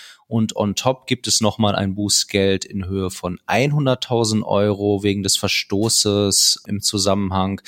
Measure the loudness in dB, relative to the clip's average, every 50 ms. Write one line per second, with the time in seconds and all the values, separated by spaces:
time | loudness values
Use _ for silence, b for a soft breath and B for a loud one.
0 | B B B B B -4 0 0 0 0 0 -2 -2 0 -2 0 0 0 -2 -2
1 | -4 -4 -4 -4 -2 -2 0 2 2 0 2 2 0 0 2 0 -2 -2 -2 -2
2 | -2 0 0 0 0 0 0 2 2 2 2 0 -4 -8 -8 -8 -6 -4 -4 -4
3 | -4 -4 -6 -6 -6 -6 -8 -8 _ -2 0 2 2 2 2 2 2 0 0 0
4 | -2 -2 0 0 2 2 0 0 0 0 0 2 2 2 0 0 0 0 0 2
5 | 0 0 0 0 0 -2 -2 -2 -2 -2 -2 -4 -4 -2 -2 0 0 2 0 2
6 | 2 2 2 2 2 2 2 2 2 0 0 -2 -4 -6 -6 -4 -2 -2 -2 0
7 | 2 2 2 0 0 0 0 0 0 -2 -4 -6 B